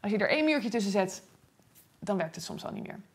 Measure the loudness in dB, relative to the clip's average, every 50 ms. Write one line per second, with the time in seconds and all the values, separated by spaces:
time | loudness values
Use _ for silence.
0 | 0 2 2 2 4 4 4 4 4 4 4 2 2 0 0 0 0 2 2 2
1 | 2 2 -2 -10 -16 -20 -20 _ -20 _ _ _ _ _ _ -20 _ _ _ _
2 | -4 -2 0 0 0 -4 -6 -10 -10 -10 -10 -8 -8 -8 -8 -8 -10 -10 -12 -14
3 | -16 _ _